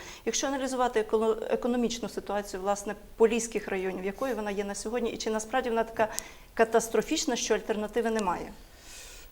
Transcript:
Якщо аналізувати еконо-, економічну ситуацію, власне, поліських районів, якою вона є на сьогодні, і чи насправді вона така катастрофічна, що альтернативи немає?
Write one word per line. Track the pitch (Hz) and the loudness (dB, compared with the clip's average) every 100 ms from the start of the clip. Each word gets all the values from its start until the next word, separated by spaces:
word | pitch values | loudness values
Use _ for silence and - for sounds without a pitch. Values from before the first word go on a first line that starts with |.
| - - | -12 -8
Якщо | - - 285 | -4 -2 0
аналізувати | 277 262 254 247 233 | -2 -2 0 2 2
еконо-, | 214 220 220 220 - | 2 4 4 2 0
економічну | 226 240 247 233 233 202 | 0 2 2 2 0 -6
ситуацію, | - - 202 202 190 | -6 -4 -4 -4 -2
власне, | 190 202 - 202 - - | 0 0 -2 -8 -6 4
поліських | 220 233 233 208 - | 6 6 0 -4 -2
районів, | 190 185 185 | -2 -2 -2
якою | 190 196 269 214 | -4 -2 -2 -2
вона | 208 | -2
є | 196 | -2
на | 202 | -4
сьогодні, | 196 220 247 233 | -4 -4 -2 -2
і | - | -2
чи | 233 | -2
насправді | 220 214 262 240 | -2 0 -2 0
вона | 226 | 0
така | 226 - 220 - - - - | 0 2 0 0 -6 -8 -4
катастрофічна, | - 233 233 220 220 208 311 - 233 | 2 6 4 4 2 2 0 0 0
що | - | 2
альтернативи | 208 - 208 208 240 233 | 0 0 -2 -2 0 0
немає? | 220 190 170 - - - - - - - - - | 2 0 0 -4 -14 -20 -20 -18 -16 -16 -18 -18